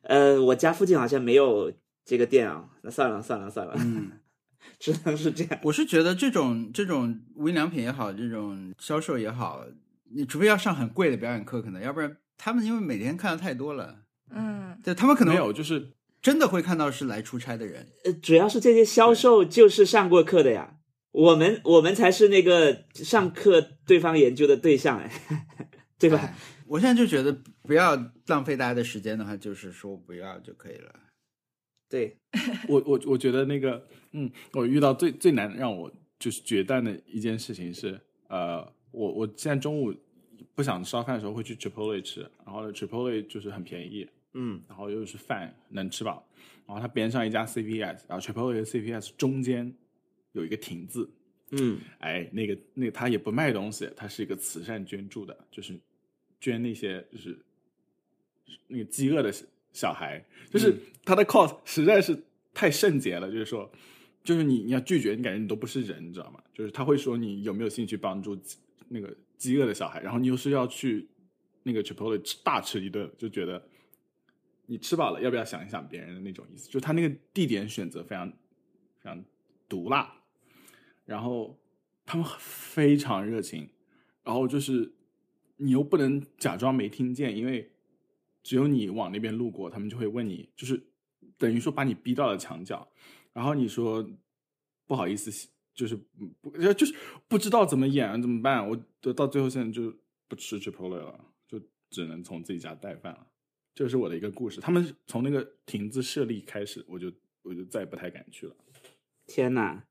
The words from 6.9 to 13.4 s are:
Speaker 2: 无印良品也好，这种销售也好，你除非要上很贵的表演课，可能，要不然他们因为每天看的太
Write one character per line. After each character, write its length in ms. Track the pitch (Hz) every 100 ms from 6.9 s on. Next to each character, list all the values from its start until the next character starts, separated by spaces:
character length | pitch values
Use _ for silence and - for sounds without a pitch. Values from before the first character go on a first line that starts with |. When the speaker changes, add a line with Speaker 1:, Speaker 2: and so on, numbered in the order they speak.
| 147 117 113 - 151
Speaker 2:
无 120 | 151
印 60 | 170
良 140 | 156
品 120 | 160
也 100 | 117
好， 220 | 131 107
这 160 | 98 120
种 440 | 110 104 98 95 95
销 240 | - 156
售 160 | 156 131
也 120 | 107
好， 340 | 120 98 69 60 - _ _ _
你 140 | 127 131
除 140 | 151
非 60 | 208
要 100 | 202
上 200 | 202 156
很 120 | 120
贵 200 | - 170
的 80 | 117
表 140 | 113
演 120 | 117
课， 180 | 101 123
可 100 | 110
能， 100 | 92
要 100 | 117
不 80 | 151
然 160 | 147 147 _ _
他 160 | -
们 100 | 240
因 100 | 220 233
为 40 |
每 180 | 180 110
天 200 | 117 175
看 140 | 202
的 60 |
太 160 | 165